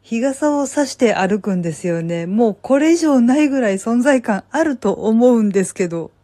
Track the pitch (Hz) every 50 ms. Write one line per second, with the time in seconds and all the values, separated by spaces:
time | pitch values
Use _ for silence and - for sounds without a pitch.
0 | _ - 220 226 233 277 269 - 302 302 294 285 277 254 - 294 294 254 - _
1 | 262 226 202 - 185 190 202 214 190 214 190 180 170 170 156 - - 180 170 165
2 | 170 165 170 170 170 175 190 220 240 226 190 _ _ - 254 285 294 320 330 330
3 | 320 311 285 262 233 233 254 294 302 285 269 269 247 214 196 190 - 226 233 240
4 | 247 285 277 262 240 - 214 190 - _ - 285 330 320 277 226 - 208 196 -
5 | - 214 220 226 240 254 247 233 220 208 180 196 185 - - - 190 175 165 170
6 | 160 - _ _